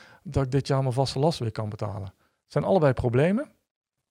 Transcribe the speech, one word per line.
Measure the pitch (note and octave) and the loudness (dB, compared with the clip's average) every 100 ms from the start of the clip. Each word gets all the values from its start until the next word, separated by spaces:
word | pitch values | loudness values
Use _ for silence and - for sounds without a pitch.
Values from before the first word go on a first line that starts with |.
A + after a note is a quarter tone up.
| - - | -20 -18
dat | F3+ C#3 | -6 -2
ik | C3+ | 0
dit | C#3 - | 0 0
jaar | C3+ | 0
mijn | C3+ | 0
vaste | B2 C3 C#3 | 0 -2 0
last | D3+ - | 0 0
weer | A2+ | -4
kan | A2 G#2+ | -6 -8
betalen?" | G#2+ G#2 G2+ F#2+ - _ _ | -6 -8 -8 -12 -14 _ _
Het | _ | _
zijn | D3 | -2
allebei | F3 F#3+ D3 | 2 4 4
problemen. | B2 B2 B2 D#3+ G#3+ D4+ _ _ _ _ _ _ | 2 0 2 2 0 -4 _ _ _ _ _ _